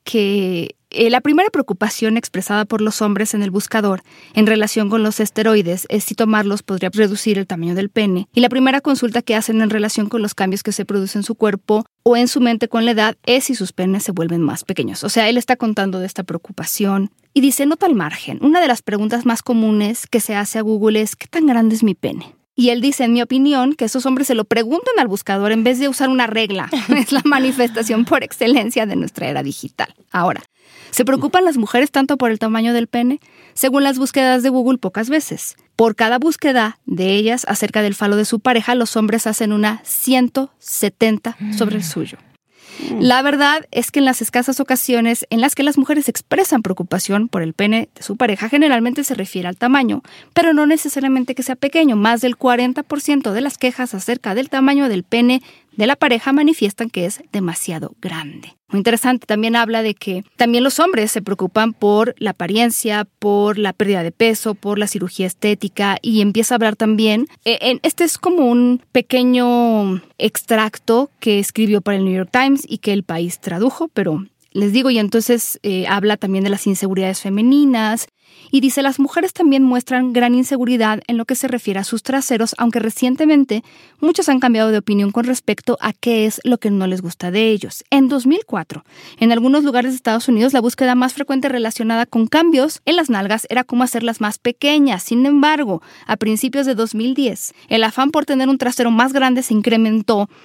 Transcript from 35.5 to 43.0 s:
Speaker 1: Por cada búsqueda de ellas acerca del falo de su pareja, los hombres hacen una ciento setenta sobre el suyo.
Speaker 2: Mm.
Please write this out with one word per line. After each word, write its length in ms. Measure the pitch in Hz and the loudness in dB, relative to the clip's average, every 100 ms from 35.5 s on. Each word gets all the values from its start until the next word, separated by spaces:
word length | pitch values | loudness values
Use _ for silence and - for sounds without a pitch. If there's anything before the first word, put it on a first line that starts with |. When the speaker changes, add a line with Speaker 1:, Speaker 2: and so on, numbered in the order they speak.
| - _ - | -16 _ 2
Speaker 1:
Por 200 | 226 220 | 2 2
cada 220 | 226 247 | 0 2
búsqueda 640 | 311 - 302 254 220 - - | 0 0 0 2 0 -4 -8
de 240 | 175 185 | -2 0
ellas 320 | 202 214 247 - | 2 2 0 -2
acerca 360 | 208 208 214 | -2 -2 0
del 100 | 208 | 0
falo 220 | 196 208 208 | 0 0 0
de 100 | 214 | 0
su 140 | 233 | 0
pareja, 340 | 254 240 220 | 0 0 2
los 240 | 247 226 226 | 0 0 0
hombres 300 | 214 226 220 | 0 0 -2
hacen 260 | 214 214 | -2 0
una 260 | 208 214 220 | 0 0 -2
ciento 680 | - - - 254 247 - 269 _ | -6 -6 0 2 2 -2 -6 _
setenta 800 | - - 202 - 220 214 233 - 208 208 | -12 -4 -4 0 0 0 -4 -10 -8 -4
sobre 200 | 220 214 | -2 -2
el 80 | |
suyo. 340 | 165 165 143 - _ _ _ _ - - - | -6 -8 -10 -12 _ _ _ _ -20 -12 -8
Speaker 2:
Mm. 100 | 226 | 0